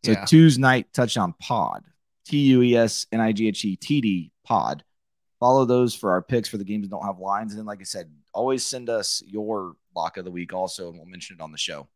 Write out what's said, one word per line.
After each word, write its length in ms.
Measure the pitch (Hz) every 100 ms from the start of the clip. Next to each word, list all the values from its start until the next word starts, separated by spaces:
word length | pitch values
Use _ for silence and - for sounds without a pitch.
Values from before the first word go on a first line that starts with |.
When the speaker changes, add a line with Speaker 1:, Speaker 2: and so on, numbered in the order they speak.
Speaker 1:
So 80 | -
Speaker 2:
Yeah. 120 | 107
Speaker 1:
Tues 340 | 98 160 160 127
Night 280 | 135 127 -
Touchdown 400 | - 120 - 90 -
Pod, 460 | - 120 67 - _ _ _ _
T 140 | - 147
U 240 | 139 127
E 120 | 123
S 320 | 120 113 - -
N 80 | 113
I 120 | 110
G 160 | 107 110
H 120 | 98
T, 160 | 107 95
T 240 | - 147
D 320 | 113 92 80 _
Pod. 380 | _ 110 60 73 _ _ _ _ _ _
Follow 240 | 120 135
those 280 | 123 123 123
for 200 | - 107
our 100 | 90
picks 260 | 87 123 107
for 80 | 107
the 60 |
games 240 | 98 104 98
that 40 |
don't 120 | 95
have 140 | 101 92
lines. 320 | 95 101 110
And 80 | 104
then, 80 | 107
like 140 | 104
I 20 |
said, 260 | 95 104 82 73 _
always 320 | - 127 131
send 240 | - 131 120
us 360 | 113 101 - -
your 460 | 104 107 107 90 78 _
lock 240 | - 82 98
of 80 |
the 60 | 90
week 220 | 87 87
also, 360 | 92 92 - 87
and 80 | 85
we'll 120 | 82
mention 260 | 90 - 87
it 60 |
on 80 | 80
the 80 | 76
show. 300 | - 76 71